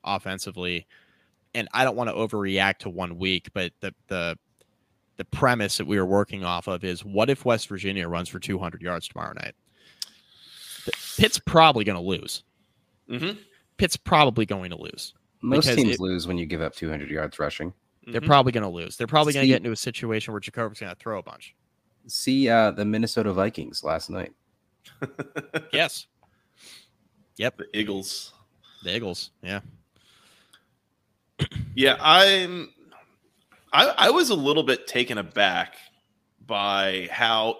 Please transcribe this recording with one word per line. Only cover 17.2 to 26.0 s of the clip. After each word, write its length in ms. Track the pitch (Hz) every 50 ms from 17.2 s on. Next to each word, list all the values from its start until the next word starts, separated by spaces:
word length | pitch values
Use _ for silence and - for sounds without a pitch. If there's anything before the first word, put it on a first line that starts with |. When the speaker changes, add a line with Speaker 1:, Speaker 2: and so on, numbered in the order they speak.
| 76 76 -
Speaker 3:
rushing. 360 | - 73 69 - - 78 90 - _ _ _ _ _ -
Speaker 1:
They're 140 | 120 113 117
Speaker 2:
Mm-hmm. 60 | 151
Speaker 1:
probably 240 | 156 143 139 127 127 117
gonna 180 | 113 104 92
lose. 260 | 87 85 85 90 -
They're 80 | - 117
probably 260 | 110 147 151 151 151 143
gonna 100 | 139 135
Speaker 3:
See 60 | 131
Speaker 1:
get 80 | 131
into 140 | - - 117
a 40 | 110
situation 580 | - - 123 113 - 120 113 110 107 - 117 107
where 60 | 101
Jacob's 400 | - - - 120 113 104 107 -
gonna 160 | 107 90 90
throw 240 | _ - 113 104 92
a 40 | 80
bunch. 300 | - - - - - _ _ _ _ _ _ _ _ _ _ _
Speaker 3:
See, 420 | - - - - 131 131 135 135 113
uh, 220 | 117 113 110 104
the 120 | - 101 104
Minnesota 460 | 104 110 110 117 110 - 117 104 104 90
Vikings 500 | 95 98 113 - - - - - - -
last 260 | 76 80 80 - -
night. 240 | 90 92 - - _ _ _ _ _ _ _ _ _ _ _ - - -
Speaker 2:
<laughs> 720 | 139 135 - - 135 - - 151 - - - 156 156 -
Speaker 1:
Yes. 360 | - 147 165 - - -